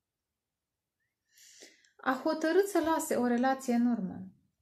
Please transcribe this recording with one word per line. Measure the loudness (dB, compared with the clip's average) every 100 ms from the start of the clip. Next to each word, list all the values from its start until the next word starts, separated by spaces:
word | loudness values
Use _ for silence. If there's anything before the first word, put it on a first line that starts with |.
| _ _ _ _ _ _ _ _ _ _ _ _ _ _ -20 -20 -20 _ _ _
a | -4 -2
hotărât | -2 0 2 2 2
să | 0
lase | 2 0 0 0
o | 0
relație | 2 0 0 0
în | 2 2
urmă, | 0 -4 -8 -14 _ _ _